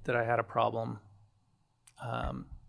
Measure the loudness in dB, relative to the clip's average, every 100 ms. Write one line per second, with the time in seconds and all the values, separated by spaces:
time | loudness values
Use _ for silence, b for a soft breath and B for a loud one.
0 | 0 2 4 2 2 2 2 2 -2 -4
1 | -10 -20 -20 _ _ _ _ _ -20 -12
2 | -6 -4 -4 -4 -8 -14